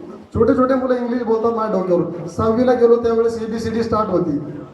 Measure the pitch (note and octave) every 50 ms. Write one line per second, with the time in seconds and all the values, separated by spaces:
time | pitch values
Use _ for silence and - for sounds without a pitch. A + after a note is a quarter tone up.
0 | - - - - - - - A3 A3+ C4 C4 B3+ B3+ B3+ C4+ B3+ C4 B3+ B3 A#3+
1 | A#3+ A#3 B3 A#3+ A3+ A3 A3+ A3 A3 A#3 A3+ A3 A3 G#3 F#3+ F#3 F3+ F3+ F3 E3+
2 | - - - - - - - A3+ A3 A3 A3+ B3 B3 B3 A#3+ A#3 A#3 A#3 A#3 A#3
3 | A#3 A#3 A3+ A3+ A#3 A3+ A3+ A3 A3 G3+ A3 A3 A3 A3+ - A#3 A3 - A3+ G#3+
4 | G#3+ F#3+ F3+ F3 F3 D#3 C#3+ C#3+ C3+ - - - - -